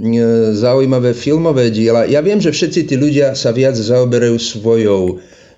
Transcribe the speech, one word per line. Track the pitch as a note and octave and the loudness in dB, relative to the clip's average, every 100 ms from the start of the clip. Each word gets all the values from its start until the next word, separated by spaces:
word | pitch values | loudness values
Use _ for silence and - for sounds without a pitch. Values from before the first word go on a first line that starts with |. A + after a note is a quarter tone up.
| A2 A#2 A#2 A2+ A2 G#2 | -2 0 2 2 0 0
zaujímavé | A#2+ C3+ C3+ C3 B2 | 0 2 2 0 0
filmové | A#2+ C#3+ D#3 E3 C3 A#2+ A2 | -2 -2 0 0 0 0 0
diela. | A2+ A#2 G#2+ | 0 2 2
Ja | C#3+ | 0
viem, | E3+ G#3 | 0 0
že | E3 C#3+ | 0 -2
všetci | E3 E3+ D#3 | -2 -2 -2
tí | C3 | -2
ľudia | D3 C#3+ C#3 B2+ | 0 2 0 0
sa | C3 | -2
viac | A#2 C3 A#2 | 0 0 0
zaoberajú | G#2+ B2+ B2+ A#2+ A#2 A#2 | 0 0 2 2 0 0
svojou, | - A2 A2 A#2 G#2+ G2 F2+ F2+ - - - | -4 -6 0 2 2 0 0 -4 -12 -20 -20